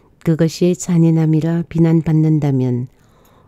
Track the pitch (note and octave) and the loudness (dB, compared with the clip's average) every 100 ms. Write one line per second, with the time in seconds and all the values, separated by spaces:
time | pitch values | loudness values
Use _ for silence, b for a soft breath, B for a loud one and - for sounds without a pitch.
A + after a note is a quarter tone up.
0 | b b - D#3 E3 - F3+ F3+ - F3 | b b -2 0 0 0 -2 -2 -2 2
1 | E3 E3 D#3 D#3 E3 E3+ E3+ E3 E3 E3 | 2 2 2 0 0 -4 -4 0 2 2
2 | D#3+ D#3 D#3 D#3 D3 C3+ B2+ B2 B2+ b | 2 0 2 0 0 -2 -2 -4 -6 b
3 | b b b b | b b b b